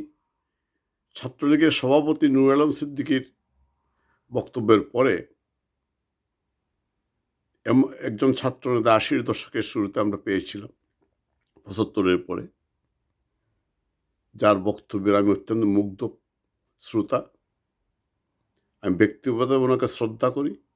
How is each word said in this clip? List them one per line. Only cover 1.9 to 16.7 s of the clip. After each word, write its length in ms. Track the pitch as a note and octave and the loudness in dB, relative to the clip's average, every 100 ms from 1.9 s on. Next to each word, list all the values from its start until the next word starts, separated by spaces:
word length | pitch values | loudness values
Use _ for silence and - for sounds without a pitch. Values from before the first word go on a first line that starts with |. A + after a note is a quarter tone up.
| C#3+ D3+ D3+ D3 | 2 2 0 2
নূর 240 | C3+ C3+ | 4 4
আলম 180 | C3+ D3+ | 4 2
সিদ্দিকীর 640 | - D3 C#3 C3 C3 C3 _ _ _ _ _ _ _ _ _ _ | -2 -6 -8 -2 -2 -4 _ _ _ _ _ _ _ _ _ _
বক্তব্যের 500 | A#2+ - B2+ G#2+ G#2+ - | -8 -6 -6 2 2 2
পরে 220 | A#2 C3 F2+ - _ _ _ _ _ _ _ _ _ _ _ _ _ _ _ _ _ _ _ _ _ _ _ | 0 0 0 -6 _ _ _ _ _ _ _ _ _ _ _ _ _ _ _ _ _ _ _ _ _ _ _
এম-, 280 | - B2 C3+ - - | 0 2 2 -2 -10
একজন 240 | G#2 C3+ | 0 0
ছাত্রনেতা 640 | C3 B2+ B2 C3 B2 A2+ | 0 -4 -6 -4 0 4
আশির 300 | A2 - C3+ | 2 2 -2
দশকের 380 | A#2+ A2 - A#2 | -2 -6 -6 -8
শুরুতে 380 | G#2 A#2+ G2+ A2+ | -6 -4 -4 -2
আমরা 180 | G#2 G2+ A2 | -4 -4 -4
পেয়েছিলাম, 460 | F#2+ - G2+ G#2 _ _ _ _ _ _ _ _ _ | -4 -4 -12 -16 _ _ _ _ _ _ _ _ _
পঁচাত্তরের 560 | - G2+ G#2+ - F#2 F2+ F2+ | -12 -4 -4 0 0 0 -2
পরে, 200 | F2 - _ _ _ _ _ _ _ _ _ _ _ _ _ _ _ _ _ _ | -10 -10 _ _ _ _ _ _ _ _ _ _ _ _ _ _ _ _ _ _
যার 240 | A2+ G#2+ G2+ | 0 2 2
বক্তব্যের 580 | G2 - _ G#2 G2 G2+ | 0 -6 _ -2 2 2
আমি 160 | G2+ | 4
অত্যন্ত 320 | G2 - A2+ | 0 -2 -2
মুগ্ধ 360 | G#2+ G2+ G#2 F#2+ - - _ _ _ _ _ | 2 2 0 -6 -10 -10 _ _ _ _ _